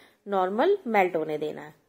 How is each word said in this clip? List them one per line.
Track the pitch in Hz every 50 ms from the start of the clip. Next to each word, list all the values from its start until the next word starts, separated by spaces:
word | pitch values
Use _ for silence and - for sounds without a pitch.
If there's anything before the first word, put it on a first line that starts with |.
| - _ _ _ -
नॉर्मल | 202 202 190 180 180 202 226 294 381 415 392 - 240
मेल्ट | 220 202 185 175 175
होने | 160 156 156 151 151
देना | 156 151 151 147
है। | 147 151 - _ _